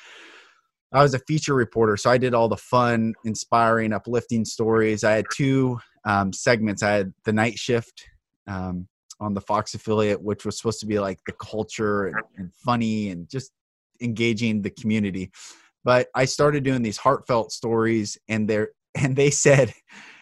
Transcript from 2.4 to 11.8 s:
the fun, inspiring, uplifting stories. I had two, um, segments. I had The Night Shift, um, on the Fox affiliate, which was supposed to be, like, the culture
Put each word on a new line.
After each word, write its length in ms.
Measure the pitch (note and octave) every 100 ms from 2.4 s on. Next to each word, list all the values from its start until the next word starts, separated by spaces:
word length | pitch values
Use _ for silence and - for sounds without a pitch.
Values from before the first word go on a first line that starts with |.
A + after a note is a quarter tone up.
| A2+
the 80 | G2+
fun, 560 | - B2 A#2+ A#2 A2+ G#2+
inspiring, 720 | A2+ G#2 - A#2+ A2+ A2+ A2
uplifting 500 | G#2 A#2 A#2+ - A#2
stories. 600 | G#2+ - A2 A2+ A2 G#2+
I 80 | A2
had 140 | A2 G2+
two, 460 | - C3+ C3+ C3 A#2+ - _
um, 300 | G#2+ G2+ G2
segments. 480 | - C3+ A#2+ A2 G2
I 80 | G#2
had 240 | G#2 F#2+ -
The 80 | -
Night 260 | G#2+ A#2 G#2+
Shift, 460 | - A#2+ - - - _ _ _ -
um, 420 | F#2+ F#2 F2+ F#2 _ _ -
on 140 | G#2
the 80 | G2
Fox 320 | - G#2+ G#2+
affiliate, 480 | A2 - G#2+ G#2+ G2+
which 240 | G2 G#2
was 140 | G#2+ -
supposed 200 | A2+ G#2+
to 80 | G#2+
be, 120 | G#2
like, 200 | G2 F#2
the 80 | -
culture 760 | - - G#2+ G#2+ -